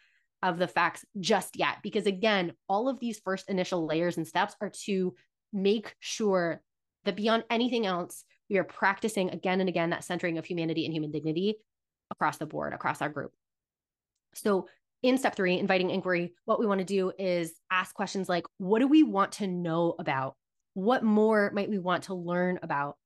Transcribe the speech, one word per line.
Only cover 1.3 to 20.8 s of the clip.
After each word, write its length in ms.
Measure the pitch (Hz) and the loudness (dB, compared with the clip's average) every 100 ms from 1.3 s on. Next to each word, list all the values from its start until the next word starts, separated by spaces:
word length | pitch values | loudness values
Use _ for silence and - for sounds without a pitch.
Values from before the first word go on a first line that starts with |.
| 196 - - | 0 0 -2
yet, 200 | 147 - | -2 -2
because 240 | 202 214 202 | -4 0 0
again, 480 | 185 220 202 170 - - | 0 2 2 0 -6 -2
all 200 | 196 262 | 0 0
of 100 | 240 | -2
these 200 | 233 214 | -6 -6
first 300 | 185 190 - | -6 -6 -2
initial 380 | 190 180 175 156 | -2 0 -2 0
layers 300 | 160 175 170 | 0 0 -2
and 100 | 160 | -2
steps 280 | 175 202 - | 0 -2 -4
are 80 | 196 - - | -10 -8 -4
to 300 | 190 180 - _ _ _ | -2 -2 -6 _ _ _
make 440 | 202 196 220 - - | 0 2 2 -2 -14
sure 600 | - - 208 185 170 - _ _ _ _ 196 | -10 -2 0 2 0 -4 _ _ _ _ -6
that 100 | 190 | -2
beyond 300 | 220 226 - | 0 0 0
anything 360 | 226 247 233 196 | 0 2 0 0
else, 400 | 175 175 - - _ - | -2 -4 -12 -20 _ -2
we 80 | 190 | 0
are 60 | |
practicing 640 | - - 196 196 220 202 185 | 0 0 0 0 -2 -2 -2
again 300 | 180 190 190 | -2 0 2
and 80 | 185 | 2
again 220 | 170 165 | 0 0
that 120 | 165 | -2
centering 340 | - 175 175 160 | -4 -4 -2 -4
of 80 | 156 | -4
humanity 400 | 170 165 160 139 | -4 -2 -2 -2
and 80 | |
human 180 | 156 151 | -4 -4
dignity 440 | 151 156 165 202 214 _ _ _ _ - | -4 -2 0 -2 -2 _ _ _ _ -16
across 260 | - 156 - | -2 -2 -2
the 80 | 151 | -8
board, 280 | 151 147 | -6 -6
across 280 | - - 147 | -4 -4 -2
our 80 | 143 | -4
group. 220 | 139 135 _ _ _ _ _ _ _ _ _ _ - | -6 -12 _ _ _ _ _ _ _ _ _ _ -4
So 320 | 214 190 - _ _ - | 0 0 -2 _ _ 0
in 160 | 247 262 | 2 2
step 180 | 226 - | 0 0
three, 220 | 180 180 | 0 2
inviting 320 | 190 190 180 | 2 2 2
inquiry, 440 | 185 180 175 175 _ - | -2 0 0 -2 _ -2
what 140 | 214 | 0
we 60 | 214 | 2
wanna 180 | 190 | 0
do 300 | 180 196 185 185 | 0 0 0 -2
is 360 | 190 175 160 - - | -2 0 -2 -8 -4
ask 240 | 185 190 - | -2 -2 -6
questions 320 | 190 196 185 | -4 -4 -2
like, 180 | 175 - - | -2 -2 -8
"What 220 | 185 220 | 0 2
do 80 | 269 | 6
we 160 | 311 | 6
want 280 | 247 196 196 | 6 4 0
to 140 | - 196 | -2 -4
know 480 | 180 170 165 170 - | -2 0 2 0 0
about? 380 | 156 135 135 - _ _ _ | -2 -2 -4 -10 _ _ _
What 280 | 190 | -2